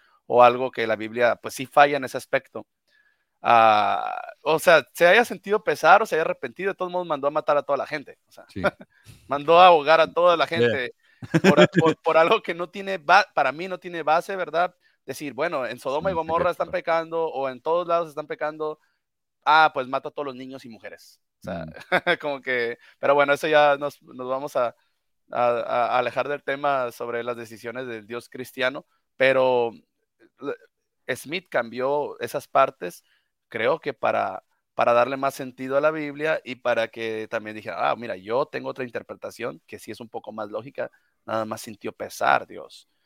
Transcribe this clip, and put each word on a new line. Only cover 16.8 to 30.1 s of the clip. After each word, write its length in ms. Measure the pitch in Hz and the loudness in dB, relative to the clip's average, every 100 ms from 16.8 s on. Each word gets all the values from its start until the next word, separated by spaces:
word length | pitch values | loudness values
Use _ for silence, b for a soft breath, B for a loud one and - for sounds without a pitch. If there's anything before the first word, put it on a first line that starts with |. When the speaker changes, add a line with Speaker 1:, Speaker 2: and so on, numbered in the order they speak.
| 175 165 165 165 160 | -2 -2 -2 -4 -4
Speaker 1:
o 220 | 131 135 | -4 -6
en 120 | 127 | -6
todos 260 | 156 170 175 | -2 -2 0
lados 220 | 170 165 | -2 -2
están 180 | 147 151 | -8 -10
pecando, 520 | 160 151 156 156 156 _ _ _ _ _ _ - | -8 -8 -6 -8 -8 _ _ _ _ _ _ 2
ah, 260 | 156 156 | 6 6
pues 140 | 143 127 | 2 -4
mata 220 | 135 147 | -6 -6
a 20 | |
todos 140 | - 143 | -8 -10
los 80 | 127 | -10
niños 300 | 131 135 123 | -14 -16 -18
y 40 | |
mujeres. 520 | 107 104 87 - _ _ _ | -18 -18 -18 -20 _ _ _
O 20 | |
sea, 220 | - 92 - | -12 -10 -10
Speaker 2:
Mm. 100 | - | -16
Speaker 1:
<laughs> 460 | - 185 - 165 | -2 -2 0 -2
como 200 | 151 139 | -2 -8
que, 360 | 127 127 117 120 b b | -4 -2 -2 -6 b b
pero 160 | 131 143 | 2 4
bueno, 180 | 139 | 6
eso 140 | 143 165 | 4 4
ya 300 | 151 147 139 | 6 6 4
nos, 240 | 143 - | -2 -8
nos 260 | _ 127 127 | _ -12 -6
vamos 280 | 131 143 139 | -6 -4 -2
a, 200 | 120 - _ _ _ _ _ | -2 -4 _ _ _ _ _
a, 160 | - 120 120 - 123 113 123 | 0 0 0 -2 -2 0 0
a 40 | |
alejar 300 | 123 127 127 | 0 -2 -4
del 140 | 143 | -6
tema 480 | - 139 147 139 123 | -6 -4 -2 -2 -2
sobre 320 | - 120 117 | -6 -8 -6
las 140 | 117 117 | -6 -8
decisiones 500 | 113 110 117 117 131 | -10 -14 -12 -10 -10
del 200 | 113 104 | -12 -10
Dios 220 | 120 - | -12 -12
cristiano, 560 | 127 127 - 127 143 - _ _ _ | -14 -14 -4 -4 -4 -14 _ _ _
pero, 560 | 131 131 131 127 117 - _ _ _ | 2 4 4 2 0 -6 _ _ _